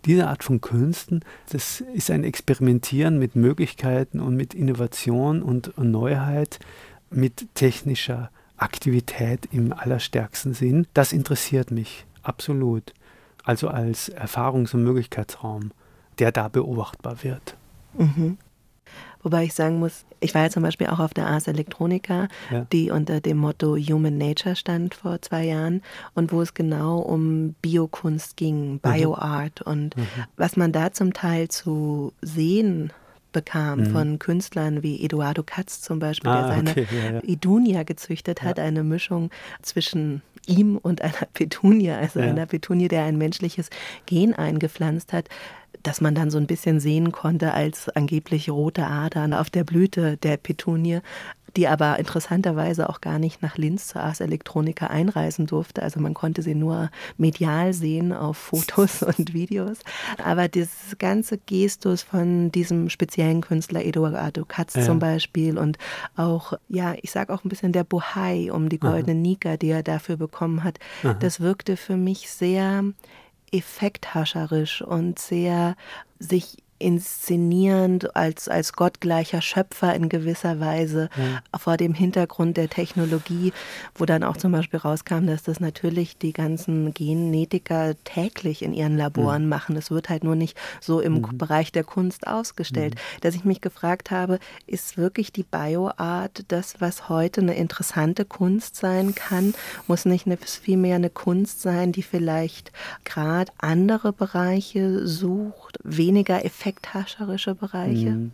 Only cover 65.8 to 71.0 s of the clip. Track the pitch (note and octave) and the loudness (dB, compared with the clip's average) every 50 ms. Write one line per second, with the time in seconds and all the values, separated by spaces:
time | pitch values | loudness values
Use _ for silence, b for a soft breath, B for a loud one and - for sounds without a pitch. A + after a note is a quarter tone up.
65.8 | B B B B B B B - E3 E3+ E3 E3 - - - - _ _ G3+ F3+ | B B B B B B B 0 0 2 0 0 -2 -6 -8 -8 _ _ -4 -2
66.8 | F3+ F3 E3 - - - - F#3+ G3+ - G3 F#3+ - F#3 G3 - - F3+ F3 F3+ | -2 -2 -4 -6 -10 -6 -4 -4 -4 -2 -6 -4 -4 -6 -4 0 0 2 2 2
67.8 | E3+ - - F3 - - - F#3+ F#3+ F#3 F3+ F3 E3+ - - E3 D#3 D#3 D#3 D3+ | 0 2 -2 -2 -2 -2 -4 -2 -2 0 0 -2 -2 -2 -2 0 0 0 0 2
68.8 | D#3+ D#3+ E3 E3 D3+ D#3+ E3 D#3+ E3+ F3+ F#3+ F#3+ - E3+ D#3+ D#3 - D#3 D#3+ D#3+ | 2 2 2 2 2 2 2 2 2 2 0 0 0 -4 -2 0 0 0 0 0
69.8 | D#3 - D#3 D#3 - - E3+ D#3 D#3+ D#3 - - E3+ E3 E3 D#3+ D#3+ F#3 D#3+ - | 0 -2 -4 -4 -2 -4 -4 -4 -4 -8 -4 -4 -2 0 0 0 -2 -2 -4 -6
70.8 | B B B B | B B B B